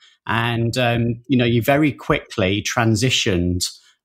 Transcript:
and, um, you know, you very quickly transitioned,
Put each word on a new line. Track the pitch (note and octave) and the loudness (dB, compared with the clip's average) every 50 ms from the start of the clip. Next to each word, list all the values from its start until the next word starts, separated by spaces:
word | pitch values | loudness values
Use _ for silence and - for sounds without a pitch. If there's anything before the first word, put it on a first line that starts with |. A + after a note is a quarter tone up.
| _ - _ _ - | _ -20 _ _ -8
and, | - G#2+ A#2 A#2 A#2+ A#2 A#2 A2+ A#2 A2+ | -4 -2 -2 0 0 -2 -2 -2 -2 -2
um, | B2+ B2 A#2 A#2 A#2 A#2 A#2+ A#2 A#2+ - | 0 0 0 0 0 0 -2 -4 -6 -2
you | - C3+ | 0 0
know, | B2 A#2+ | 2 2
you | A#2+ A#2+ A#2 | 2 2 2
very | G#2+ C#3 C#3 D3 D#3 C#3+ - | 2 2 2 2 2 0 -2
quickly | - - - - - - - - - F#2+ F#2 G2+ G#2 | -4 -4 -2 -2 -2 -4 -8 -4 -2 0 0 0 -2
transitioned, | - - - - A#2 A2+ A2 G2+ C3 B2+ - - - A2+ F#2 F2 F2 F2+ F2+ F2+ - - - - _ _ _ _ | -2 -4 -2 0 2 2 2 2 2 0 0 0 0 0 0 0 0 0 -2 -2 -4 -6 -10 -14 _ _ _ _